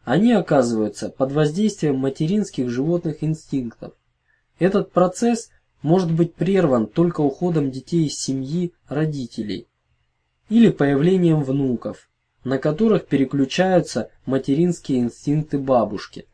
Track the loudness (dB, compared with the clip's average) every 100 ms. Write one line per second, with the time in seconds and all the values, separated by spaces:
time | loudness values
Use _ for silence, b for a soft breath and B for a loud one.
0 | -2 2 4 2 4 2 2 0 -2 -4
1 | -12 -4 -2 0 0 0 -2 0 -2 0
2 | -4 -2 -2 -2 -2 -4 -4 -2 -2 -2
3 | -4 -4 -4 -4 -6 -6 -6 -12 -18 -20
4 | _ _ _ _ _ _ 0 0 -2 0
5 | 0 2 0 -2 -6 _ _ _ 0 2
6 | 2 0 -2 -2 0 2 2 2 0 0
7 | 0 0 -2 -2 -2 -2 -2 -6 -4 0
8 | 0 -4 -6 -6 -4 -4 -6 -8 _ -4
9 | -2 -4 -8 -8 -8 -8 -12 _ _ _
10 | _ _ _ _ _ 4 4 4 0 2
11 | 2 4 4 2 0 -2 -2 -2 -6 -12
12 | _ _ _ _ -4 -2 -2 0 2 2
13 | 0 0 0 0 -2 0 2 2 0 -6
14 | -8 b -4 -4 0 0 2 0 -2 -2
15 | -2 -4 -4 -2 -2 -4 2 2 2 -4
16 | -12 -18 -20